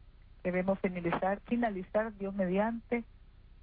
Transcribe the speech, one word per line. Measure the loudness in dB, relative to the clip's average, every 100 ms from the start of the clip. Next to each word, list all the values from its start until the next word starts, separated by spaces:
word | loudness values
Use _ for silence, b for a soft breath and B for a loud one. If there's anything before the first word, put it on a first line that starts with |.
| -20 -20 -20 -6
debemos | -2 0 2 0
finalizar, | 0 -2 -2 0 0 -2 0
finalizar, | 0 0 -2 -2 0 0 -2
Dios | -4
mediante, | 0 2 4 2 0 -2 -4 -4 -14 -20 -20 -20 -20